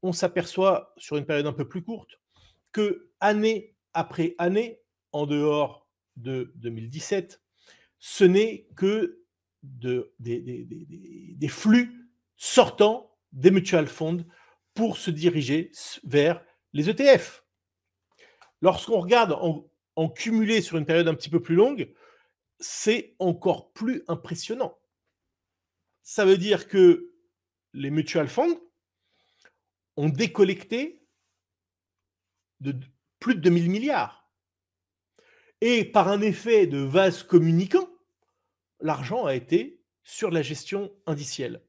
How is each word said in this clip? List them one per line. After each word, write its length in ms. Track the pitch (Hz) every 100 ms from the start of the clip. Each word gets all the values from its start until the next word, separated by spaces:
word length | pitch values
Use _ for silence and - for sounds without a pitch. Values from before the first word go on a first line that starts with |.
on 100 | 185
s'aperçoit 800 | 170 185 180 170 - 190 180 - _
sur 180 | - 147
une 80 |
période 220 | 139 151 147
un 80 |
peu 120 | - 135
plus 160 | 185
courte 380 | 170 226 - _ _ _ _ _ _
que 380 | - 208 - _ _
année 540 | 202 208 214 220 - _ _
après 400 | 165 160 - 165 175
année, 460 | 175 196 233 226 _ _ _
en 120 | 147
dehors 640 | 147 147 147 147 147 - _ _ _ -
de 360 | 117 131 120 -
deux 140 | 117
mille 200 | 113 113
dix-sept, 520 | 147 - 196 175 - _ _ _ _ _ _
ce 260 | - -
n'est 440 | 185 190 220 214 _ -
que 480 | 190 220 185 - _ _ _ _
de, 520 | 135 127 123 123 - _
des, 200 | 117 120
des, 240 | 127 120
des, 200 | 120 -
des, 500 | - - 190 - - -
des 120 | 143
flux 600 | - 214 233 240 - - _ _ _
sortant 800 | - - 220 - 208 233 - _ _
des 180 | 135 151
mutual 380 | 190 175 170 143
funds 360 | - 160 175 165 _ _ _ _
pour 240 | - 220 -
se 120 | -
diriger 600 | 151 165 160 127 151 180
s-, 300 | - - -
vers 400 | 165 143 147 165 _ _ _
les 160 | 147 151
E 60 |
T 240 | 220 277 269
F. 260 | - - _ _ _ _ _ _ _ _ _ _ _ _
Lorsqu'on 380 | 175 180 - 220
regarde 320 | 175 240 220
en, 360 | 147 175 151 - _ _ -
en 120 | 160
cumulé 540 | - 226 220 214 220
sur 140 | 175 165
une 80 | 147
période 220 | 165 165
un 60 |
petit 140 | 160 -
peu 140 | 165
plus 140 | 170 165
longue, 360 | 233 277 147 _ _ _ _ _ _ _
c'est 560 | - - - 233 - _
encore 540 | 185 175 190 160 -
plus 320 | - 220 254 -
impressionnant. 720 | 156 - 170 - 233 - - _ _ _ _ _ _ _ _ _ _ _ _
Ça 200 | - -
veut 140 | 196 190
dire 300 | 196 196 -
que 440 | 196 185 165 - _ _ _ _ _ _
les 180 | 139 139
mutual 380 | 151 156 170 143
funds 320 | 226 330 339 _ _ _ _ _ _ _ _ _ _ _ _ _ -
ont 120 | 151
décollecté 960 | 139 233 - 185 190 - 233 302 - _ _ _ _ _ _ _ _ _ _ _ _ _ _ _ _
de 160 | 135 131 - _ _ _
plus 160 | -
de 60 | 214
deux 100 | 165
mille 180 | 175 170
milliards. 600 | 196 269 247 110 - _ _ _ _ _ _ _ _ _ _ _ _ _ _
Et 240 | 226 240
par 220 | 202 208 185
un 140 | 202
effet 480 | 214 175 226 220 175
de 100 | 139
vase 460 | 135 156 190 185
communicant, 640 | - 175 160 165 190 359 370 - _ _ _ _ _ _ _ _
l'argent 480 | 156 143 127 226 190
a 80 |
été 480 | 131 127 170 254 - _ _
sur 260 | - - 214
la 120 | 165
gestion 500 | 135 151 - 196 196 - -
indicielle. 580 | 147 139 - 123 117